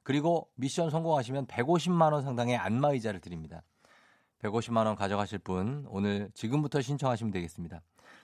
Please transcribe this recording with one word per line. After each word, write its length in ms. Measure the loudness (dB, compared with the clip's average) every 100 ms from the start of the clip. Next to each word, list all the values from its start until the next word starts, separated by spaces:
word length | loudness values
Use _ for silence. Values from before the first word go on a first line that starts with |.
그리고 460 | -2 0 2 0 -2 -6
미션 340 | -4 -2 0
성공하시면 580 | 0 0 0 0 -4 -4
백오십만 680 | -2 4 4 4 6 6
원 100 | 4
상당의 340 | 0 0 2 2
안마의자를 640 | 2 2 4 2 -2 -6
드립니다. 420 | -8 -10 -10 -14 _ _ _ -20 _ _ _ -8
백오십만 460 | -4 -2 2 2 2
원 100 | 0
가져가실 440 | 0 0 -2 -4
분 460 | -4 -2 -2 -4 -6
오늘 420 | -2 0 -2 -4
지금부터 480 | -8 -2 0 0 -2
신청하시면 500 | -2 -2 0 0 -2
되겠습니다. 500 | -4 -6 -8 -12 -12 _ _ -20 -20